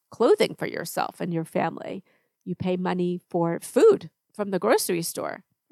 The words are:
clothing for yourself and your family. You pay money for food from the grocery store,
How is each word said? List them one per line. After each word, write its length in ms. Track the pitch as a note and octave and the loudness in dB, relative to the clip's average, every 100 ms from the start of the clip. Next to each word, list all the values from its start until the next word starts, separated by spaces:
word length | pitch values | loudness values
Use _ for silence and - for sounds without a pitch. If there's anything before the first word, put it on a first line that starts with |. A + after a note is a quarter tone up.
| _ | _
clothing 420 | - A#3+ G#4 - - | 2 4 6 4 0
for 100 | - | -6
yourself 540 | - E3+ - - - | -6 -6 -4 -4 -4
and 140 | F3+ | -4
your 100 | E3 | -4
family. 600 | D#3+ - E3 - - F#3+ - _ _ _ | -2 -2 -2 -4 -10 -12 -14 _ _ _
You 100 | G3 | -10
pay 220 | F3+ F#3 F3+ | -6 -2 -2
money 440 | F3+ F3+ F3+ F3 - | -2 -2 -2 -4 -4
for 300 | F3 E3+ E3+ | -2 0 -2
food 500 | - B3+ A4 - E3 _ _ | -2 4 6 6 -2 _ _
from 180 | - G3+ | -8 -4
the 100 | F#3+ | 0
grocery 420 | D4+ G#4+ - E3+ | 2 2 2 -2
store, 400 | E3+ - - - - _ _ | -4 -6 -8 -8 -14 _ _